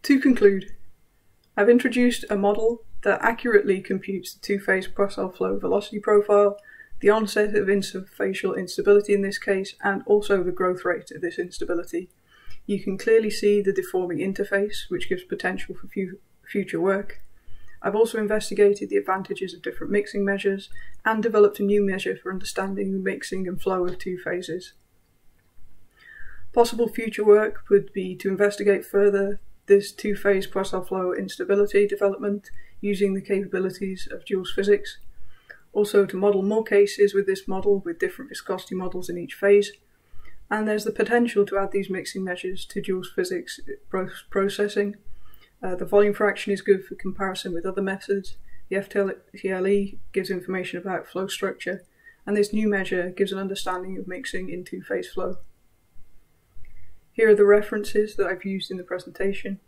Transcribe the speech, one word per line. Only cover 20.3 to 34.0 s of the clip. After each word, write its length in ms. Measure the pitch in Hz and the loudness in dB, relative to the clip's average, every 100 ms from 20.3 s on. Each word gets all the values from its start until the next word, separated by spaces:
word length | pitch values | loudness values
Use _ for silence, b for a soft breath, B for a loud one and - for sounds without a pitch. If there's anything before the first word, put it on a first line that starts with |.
| 196 196 196 - B B B - | 0 0 -2 -6 B B B -2
and 160 | 220 | 0
developed 380 | 220 214 208 - | 2 6 6 6
a 40 | |
new 200 | 202 208 | 2 2
measure 340 | 202 190 - - | 2 -2 -4 -6
for 140 | 180 | -6
understanding 600 | 185 - - 196 196 196 | -6 -6 -4 -4 -4 -2
the 80 | 190 | -2
mixing 480 | 190 196 - 190 185 | -2 -4 -6 -6 -4
and 140 | 185 | -2
flow 240 | - 185 180 | 0 0 0
of 140 | 185 | -2
two 180 | - 180 | -6 -6
phases. 560 | 175 175 185 180 - _ _ _ _ _ - _ _ - - - - B B B B B B | -6 -6 -6 -10 -10 _ _ _ _ _ -20 _ _ -16 -14 -14 -18 B B B B B B
Possible 340 | - 233 233 233 | 4 4 4 -2
future 380 | 240 220 208 208 | -2 -6 0 8
work 380 | 208 214 - - | 8 6 -2 4
would 240 | 202 202 | 4 4
be 220 | - 185 185 | -6 -6 -4
to 120 | 196 | -4
investigate 560 | 190 208 202 202 196 - | 2 0 2 2 2 2
further 540 | 202 202 196 196 202 - - - | 4 4 4 0 -2 -6 -18 4
this 260 | 202 202 | 4 4
two-phase 560 | - 214 196 202 190 196 | -6 -4 0 2 2 0
cross-cell 360 | - 196 185 | -4 -2 -4
flow 300 | 185 190 180 | -4 -2 -2
instability 760 | - 190 - 185 202 202 202 202 | -2 -6 -6 0 2 4 4 2
development 640 | 202 202 196 208 202 - b b b | 2 0 0 -4 -4 -6 b b b
using 320 | 202 196 202 | -4 0 0
the 80 | 190 | 0
capabilities 840 | 190 196 196 185 190 185 190 185 | -2 -2 -2 -2 -4 -4 -8 -6